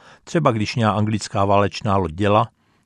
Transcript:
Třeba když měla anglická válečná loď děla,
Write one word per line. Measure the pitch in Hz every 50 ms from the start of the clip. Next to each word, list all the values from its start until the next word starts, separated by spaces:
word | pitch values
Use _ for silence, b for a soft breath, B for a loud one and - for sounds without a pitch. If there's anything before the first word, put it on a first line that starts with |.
| b b b b b
Třeba | - - 170 147 139
když | 113 110 104 - -
měla | 123 113 107
anglická | 95 107 107 107 110 101 - - - 104 98
válečná | 101 101 101 101 95 - - - 107 95
loď | 98 92 80
děla, | 78 92 104 101 104 110 117 - _ _ _ _ _ _ _